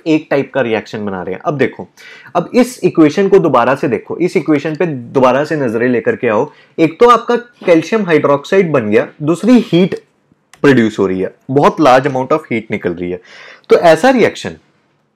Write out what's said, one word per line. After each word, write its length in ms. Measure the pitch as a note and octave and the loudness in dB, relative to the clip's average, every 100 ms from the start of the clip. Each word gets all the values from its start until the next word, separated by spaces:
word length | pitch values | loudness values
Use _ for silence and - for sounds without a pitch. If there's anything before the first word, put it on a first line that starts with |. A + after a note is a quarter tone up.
| E3 | -2
एक 200 | D#3 D#3 | -2 -2
type 200 | C#3+ - | -4 -4
का 60 | C#3 | -4
reaction 460 | A#2+ A2 - A#2 G2+ | -2 -4 -6 -10 -8
बना 160 | F#2+ | -8
रहे 120 | F2+ | -8
हैं। 80 | F#2 | -8
अब 160 | - C#3+ | -6 -2
देखो, 300 | B2+ - F#2 _ - - - - | -4 -4 -18 _ -20 -20 -8 -8
अब 140 | E3+ | -2
इस 260 | A#3+ B3 - | 0 0 -2
equation 440 | F3+ F3 G3+ - G3 | -2 2 2 2 2
को 100 | F#3+ | 2
दोबारा 360 | E3 C3 A#2+ | 4 2 2
से 140 | C3+ D3+ | 0 -2
देखो, 280 | G#2 - G#2+ | -4 -6 -6
इस 200 | F3 F3+ | -4 -2
equation 400 | D3+ D3+ E3 D3+ | 0 -2 -2 -4
पे 100 | F3 | -6
दोबारा 580 | C3+ A#2 C3+ B2+ B2+ | -6 -6 0 2 2
से 120 | D3+ D#3+ | -2 -4
नजरें 320 | B2+ A2 B2 | -4 -2 -2
लेकर 280 | A#2+ A#2 A2+ | 0 -2 -2
के 120 | A#2+ | -2
आओ। 220 | G#2+ D3 - _ - | -2 -2 -8 _ -2
एक 220 | - - | -2 4
तो 80 | A#3+ | 4
आपका 280 | A#3 A3+ A#3+ | 4 0 -4
calcium 680 | A#3 _ G3 E3 D#3+ A3+ F#3 | -6 _ 0 0 2 -4 0
hydroxide 680 | D3+ C#3 C#3 - G3 F3 | 0 2 0 0 0 0
बन 180 | C#3+ G#2+ | 0 0
गया, 180 | A2 D3 - | 0 -2 -6
दूसरी 360 | D3+ E3+ G#3 B3 | -4 -2 2 2
heat 440 | - E3 F#3 - - _ _ _ _ _ | 2 0 0 -2 -12 _ _ _ _ _
produce 360 | C#3+ B2+ A2 - | 2 2 2 -2
हो 80 | F#2+ | -2
रही 140 | F#2 | -2
है, 140 | F#2 - - | -6 -8 -6
बहुत 300 | C3+ E3 D3+ | 0 0 2
large 260 | D3 B2+ C#3+ | 4 4 2
amount 260 | C3 C3 | -4 -4
of 80 | D#3 | -4
heat 280 | - A2+ - | -4 -8 -6
निकल 240 | G#2+ F2+ | -8 -6
रही 160 | E2+ F2+ | -6 -8
है। 100 | F2+ - - - - - | -10 -14 -20 -20 -20 -2
तो 80 | A3+ | 2
ऐसा 340 | F3 D#3+ B3 | 4 4 4
reaction 460 | C4 C3+ - F#2+ D#2+ _ _ _ _ _ | 2 0 -2 -10 -14 _ _ _ _ _